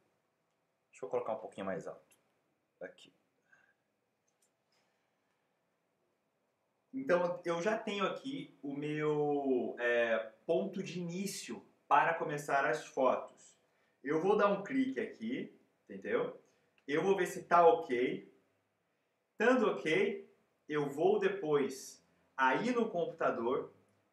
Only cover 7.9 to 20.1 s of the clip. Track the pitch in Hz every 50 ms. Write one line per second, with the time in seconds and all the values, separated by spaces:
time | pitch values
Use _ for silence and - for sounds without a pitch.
7.9 | 202 202 190 175 170 - 262 269 277 - 147 - - _ - 143 - 147 147 151
8.9 | 151 151 151 151 151 147 147 147 143 143 139 135 127 117 113 - - 120 120 120
9.9 | 120 117 117 117 110 110 - - - _ _ - 170 196 196 190 - 190 175 -
10.9 | - 180 175 170 170 190 202 - - - - - 110 - - _ _ _ _ -
11.9 | 143 147 160 165 165 - 165 151 147 147 - 147 139 139 151 156 156 156 - -
12.9 | - - - - - - - - - - - - _ _ _ _ _ _ _ _
13.9 | _ _ - 139 156 156 175 196 214 208 202 202 190 - - - 135 135 127 131
14.9 | - 120 107 - - - 110 113 135 175 202 - - - _ _ _ _ _ -
15.9 | 101 95 - 101 - - - - - - - _ _ _ _ _ _ _ _ 139
16.9 | 147 160 180 196 190 175 180 170 - 165 - - 170 175 170 160 156 - - -
17.9 | 120 120 131 - - - - - - _ _ _ _ _ _ _ _ _ _ _
18.9 | _ _ _ _ _ _ _ _ _ - 220 247 262 226 214 180 - - - 156
19.9 | 160 190 226 233